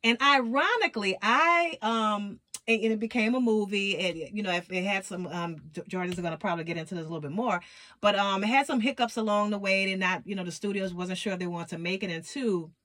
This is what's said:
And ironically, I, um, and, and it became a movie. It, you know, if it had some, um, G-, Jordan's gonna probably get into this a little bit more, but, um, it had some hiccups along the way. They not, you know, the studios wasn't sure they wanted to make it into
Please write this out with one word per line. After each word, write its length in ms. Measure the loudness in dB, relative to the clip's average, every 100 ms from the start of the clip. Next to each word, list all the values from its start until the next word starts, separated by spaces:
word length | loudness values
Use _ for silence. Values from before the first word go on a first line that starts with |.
And 140 | 2 4
ironically, 960 | 4 4 4 2 2 2 0 0 -2 0
I, 560 | 2 4 6 4 2 0
um, 580 | 0 2 2 0 -4 -10 _ -12 0
and, 140 | 2
and 100 | 2
it 60 | 0
became 360 | 0 0 2 2
a 60 |
movie. 560 | 2 2 2 -2 -2 -2
It, 360 | -2 -4 -6
you 100 | -4
know, 80 | -2
if 200 | -2 -2
it 120 | -4 -2
had 200 | -2 -4
some, 220 | -8 -6
um, 300 | -4 -6 -8 -12
G-, 80 | -12 -8
Jordan's 320 | -4 -4 -4
gonna 180 | -4 -4
probably 260 | -4 -4
get 140 | -4 -6
into 180 | -6 -8
this 80 | -6
a 20 |
little 140 | -8
bit 100 | -6
more, 300 | -2 0 -2 -4 -20 -20 2
but, 140 | 4 4
um, 260 | 2 2
it 40 | 4
had 180 | 2 4
some 120 | 2
hiccups 380 | 0 0 -2 0
along 320 | 2 2 2
the 80 | 0
way. 260 | 2 2 2
They 100 | 0
not, 280 | 0 0 -4
you 100 | -6
know, 80 |
the 80 | -6
studios 420 | -4 -2 -2 -2
wasn't 240 | -4 -6 -4
sure 180 | -4 -2
they 120 | -4
wanted 220 | -4 -8
to 80 | -6
make 240 | -4 -4
it 60 | -4
into 600 | -6 -8 -4 0 0 -4 _